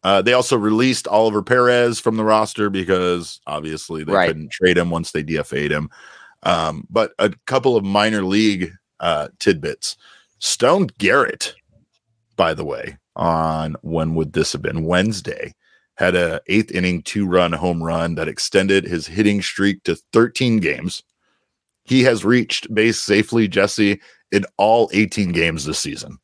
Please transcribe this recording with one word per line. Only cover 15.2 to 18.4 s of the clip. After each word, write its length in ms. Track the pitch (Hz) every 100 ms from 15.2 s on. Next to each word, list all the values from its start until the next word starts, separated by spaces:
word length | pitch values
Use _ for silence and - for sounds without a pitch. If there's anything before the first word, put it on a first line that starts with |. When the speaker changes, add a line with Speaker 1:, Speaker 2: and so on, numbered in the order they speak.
| - - - _ _ _ _
Speaker 1:
had 200 | - 90
a 260 | 90 85 80 -
eighth 240 | 104 110
inning, 320 | 90 90 87
two 220 | - 104
run 280 | 95 90 87
home 280 | 80 90 85
run 320 | 80 82 85
that 120 | 80 80
extended 560 | -